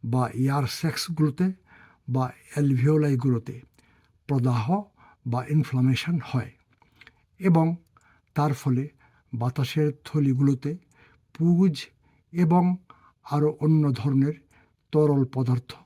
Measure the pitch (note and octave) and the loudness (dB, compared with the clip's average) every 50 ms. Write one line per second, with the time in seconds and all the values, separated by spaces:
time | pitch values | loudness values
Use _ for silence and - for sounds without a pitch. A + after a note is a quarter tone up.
0 | - A#2 A2+ B2+ B2+ A2+ A2 A2+ C3 C3+ C#3 C#3+ C3+ A#2 - - - D#3+ - - | -4 -2 -2 -2 -2 -2 -2 -2 -2 0 0 0 -2 -4 -6 -4 -6 -6 -4 -6
1 | - - E3+ D#3 D#3 D3+ C3 - F3+ F#3+ F#3+ _ _ _ - - - _ _ _ | -8 -8 -2 -2 -2 -2 0 -2 -2 -2 -2 _ _ _ -20 -20 -20 _ _ _
2 | _ - B2 C3 C3 B2+ - _ _ - - D3 D3 C#3+ C3+ B2 A#2+ D3 D#3 D#3 | _ -4 -2 -2 -2 -4 -6 _ _ -12 -4 0 0 2 2 2 2 2 4 4
3 | D3+ D3 C#3 B2 B2 C3+ B2 A#2 A2+ - - A#2+ - _ _ _ _ _ _ _ | 2 2 0 0 0 0 0 0 -4 -8 -16 -16 -18 _ _ _ _ _ _ _
4 | _ _ _ _ _ - C#3+ C3+ A#2+ B2+ B2 A#2 G#2+ A#2+ F3 G3+ G#3 - _ _ | _ _ _ _ _ -4 -2 0 0 0 0 0 0 -2 -2 -2 -4 -8 _ _
5 | - - _ _ _ B2 A#2 B2 B2 - D3+ D#3 D3 - - B2+ B2+ C3 C3 - | -20 -20 _ _ _ -6 -4 -4 -4 0 0 0 0 0 0 0 2 2 2 0
6 | - D#3+ F3 D#3+ A#2 - - C3 G#2+ - - _ _ _ _ _ _ _ _ _ | -2 -4 -4 -4 -4 -4 -4 -4 -4 -6 -12 _ _ _ _ _ _ _ _ _
7 | - - _ _ _ _ _ _ F3+ F#3+ E3+ E3 D#3+ E3 E3+ E3+ _ _ _ _ | -20 -20 _ _ _ _ _ _ 0 2 4 4 4 2 -2 -4 _ _ _ _
8 | _ _ _ _ _ _ _ - D3 D3+ C#3+ - - C#3 B2+ B2 C3+ D3 _ _ | _ _ _ _ _ _ _ -2 0 0 -2 -2 -2 0 0 0 -2 -4 _ _
9 | _ _ _ _ _ _ - A#2 A#2 B2 B2+ - C3+ - - D#3 D3+ D3+ C#3+ - | _ _ _ _ _ _ -8 -4 -4 -4 -2 -2 -4 -2 0 0 0 -2 -2 -6
10 | _ - - D#3 C#3+ C#3 C3 C3 C#3 C#3 C#3 C3 - C#3+ D#3 F#3 _ _ _ _ | _ -6 -2 0 2 2 2 2 2 2 2 0 -4 -8 -10 -10 _ _ _ _
11 | - _ _ _ _ _ _ - D#3+ E3+ F3 E3+ F#3+ F#3+ D3+ - - - _ _ | -20 _ _ _ _ _ _ -2 2 2 4 4 4 2 2 -2 -10 -16 _ _
12 | _ _ _ _ _ _ - E3+ F3+ D#3+ E3+ F3+ F3+ F3+ F3+ F#3 _ _ - _ | _ _ _ _ _ _ -2 0 2 4 4 4 4 2 0 -2 _ _ -20 _
13 | _ _ _ _ _ - C#3+ D3 D3 D3+ D3+ D3+ D3+ D#3 D#3+ D#3 D3+ C#3+ C3 A2+ | _ _ _ _ _ -4 -2 0 0 0 0 0 2 2 4 4 4 2 0 -2
14 | G#2 C#3+ C3+ C3+ C3+ C#3+ D#3 - _ _ _ _ _ _ _ _ _ _ - D3+ | -2 0 2 2 2 0 -2 -8 _ _ _ _ _ _ _ _ _ _ 0 2
15 | D3+ D3 C#3+ C#3 C3+ B2+ - B2+ C3 A#2 B2+ A#2+ - _ - - - | 2 4 4 2 0 0 -2 -4 -2 0 0 -2 -2 _ -20 -20 -20